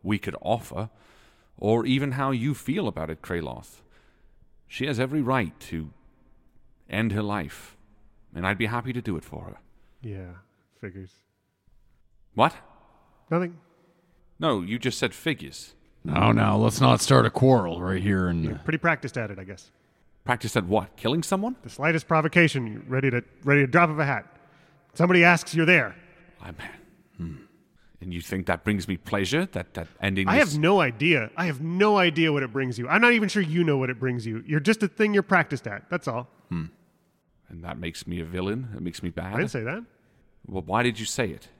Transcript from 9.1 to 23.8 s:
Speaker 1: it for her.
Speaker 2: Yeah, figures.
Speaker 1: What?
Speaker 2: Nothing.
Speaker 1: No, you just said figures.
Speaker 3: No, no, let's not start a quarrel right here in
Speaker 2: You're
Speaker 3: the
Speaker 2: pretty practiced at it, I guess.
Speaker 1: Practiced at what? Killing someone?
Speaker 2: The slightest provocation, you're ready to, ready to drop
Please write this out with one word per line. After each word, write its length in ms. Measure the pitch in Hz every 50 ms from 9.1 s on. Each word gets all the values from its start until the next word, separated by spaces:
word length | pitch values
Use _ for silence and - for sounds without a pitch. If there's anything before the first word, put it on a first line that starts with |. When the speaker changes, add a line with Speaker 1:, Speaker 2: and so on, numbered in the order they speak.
| 87
Speaker 1:
it 80 | 76 -
for 200 | - 78 78 85
her. 120 | - - - _ _ - _ - _ _ _
Speaker 2:
Yeah, 320 | 127 110 101 95 92 87 87 90 _ _ _ _ _ _ _ _
figures. 320 | - 101 90 98 95 92 _ _ _ _ _ _ _ _ _ _ _ _ _ _ _ _ _ _ _ _ _ _ _ _ _
Speaker 1:
What? 200 | 107 123 156 - - - - - _ _ _ _ _ _ _ _ _ _ _
Speaker 2:
Nothing. 280 | 160 175 180 175 175 156 _ _ _ _ _ _ _ _ _ _ _ _ _ _ _ _
Speaker 1:
No, 220 | 160 160 123 98
you 160 | 85 95 113 123
just 200 | 117 127 - -
said 140 | - 117 -
figures. 600 | - - 165 147 123 - 67 - - - - _ _ _ _ _ _ _
Speaker 3:
No, 280 | 160 147 - 107 113
no, 260 | 113 110 107 104 104 104
let's 220 | 113 117 - -
not 200 | 131 127 120 113
start 260 | - - 135 127 117
a 40 | 110
quarrel 520 | - - 127 131 131 117 92 85 82 87
right 200 | 90 92 95 92
here 260 | 95 104 98 95 92 90
in 140 | 85 82 78
Speaker 2:
You're 100 | - -
Speaker 3:
the 40 | 71
Speaker 2:
pretty 180 | - - 156 160
practiced 400 | - 170 160 - - 120 - 127
at 120 | 113 104
it, 80 | 101 92
I 60 | 92
guess. 260 | 98 98 - - _ _ _ _ _ _ _ _ _ _ _ _
Speaker 1:
Practiced 320 | - 123 117 - 110 -
at 80 | 117 92
what? 320 | 87 101 107 98 - _
Killing 260 | - - 113 143 170
someone? 340 | 156 - 196 190 208 247 254 -
Speaker 2:
The 60 | - 120
slightest 360 | - - 139 160 160 160 - -
provocation, 580 | 165 156 151 160 - 175 170 151 - 139 120
you're 160 | 110 104 107
ready 280 | 98 - 127 131 135 135
to, 120 | 123 120 - _ _ _ -
ready 180 | 139 143 143
to 40 | 139
drop 240 | 127 123 175